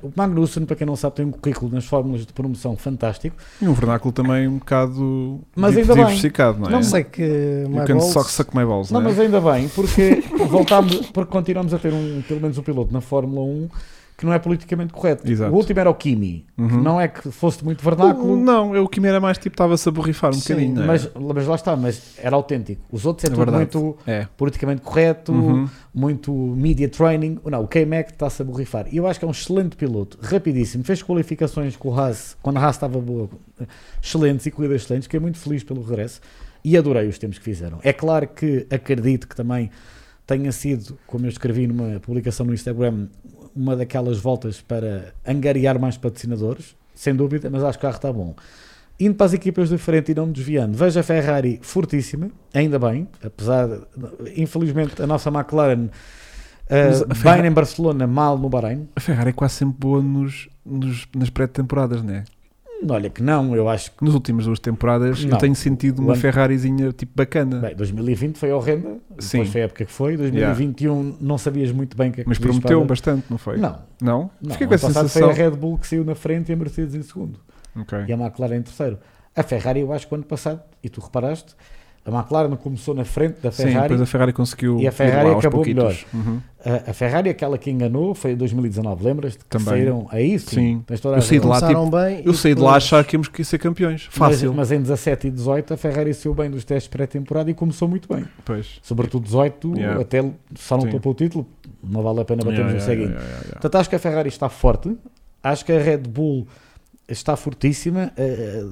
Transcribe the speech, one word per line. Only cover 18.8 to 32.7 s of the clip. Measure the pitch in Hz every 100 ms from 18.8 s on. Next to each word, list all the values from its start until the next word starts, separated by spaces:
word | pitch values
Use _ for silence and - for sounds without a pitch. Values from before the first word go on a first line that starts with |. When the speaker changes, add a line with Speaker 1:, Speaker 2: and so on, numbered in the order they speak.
Speaker 2:
o | 190
Kimi | 196 196
era | 190
mais | 190 185
tipo, | 190
estava-se | - 175 170 175
a |
borrifar | 160 156 156 151
um |
Speaker 1:
Sim, | 135 -
Speaker 2:
bocadinho, | 160 131
não | 131
é? | 151
Speaker 1:
mas, | 165 - 127 139
mas | 143 139
lá |
está, | 160 185
mas | 147 123 110 - -
era | 127 139
autêntico. | 139 135 107 101 -
Os | 113 143
outros | 165
é | 160
Speaker 2:
É |
Speaker 1:
tudo | 123
Speaker 2:
verdade. | - 156 156 156
Speaker 1:
muito | 156 151 -
Speaker 2:
É. | 107 101 -
Speaker 1:
politicamente | 143 - 135 139
correto, | - 156 165 160 -
Speaker 2:
Uhum. | 127 117 127 139 - -
Speaker 1:
muito | 127 139 143 -
media | 139 127 127 151 135 139
training. | - 160 156 156 160 151
Não, | 131
o | 107
K-Mac | 165 151 160 156
está-se | - 143 -
a |
borrifar. | 131 127 131 113 104
E | 160
eu | 185
acho | 170
que |
é | 165
um |
excelente | 143 - 185 180
piloto, | - 135 110 98 -
rapidíssimo. | 107 190 165 127 110 127
Fez | 127 190
qualificações | - 175 160 156 156 - 139
com | - 135
o | 123
Haas, | 135 107 - -
quando | 139 139
a |
Haas | 143